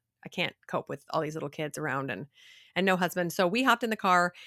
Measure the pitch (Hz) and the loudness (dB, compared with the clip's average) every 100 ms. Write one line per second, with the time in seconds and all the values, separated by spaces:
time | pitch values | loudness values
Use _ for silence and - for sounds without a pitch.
0 | _ _ - - 165 - - 147 - 139 | _ _ -12 -6 -6 -6 -6 -6 -6 -10
1 | - 160 151 151 143 - 151 - 151 135 | -4 -4 -2 -4 -8 -6 -8 -6 -4 -4
2 | 135 98 143 _ - - - - 190 185 | -4 -6 -10 _ -20 -20 -8 0 2 4
3 | 175 185 170 - 180 226 262 233 233 214 | 2 0 -2 2 2 4 4 2 2 -2
4 | 196 180 175 - | 4 4 4 -2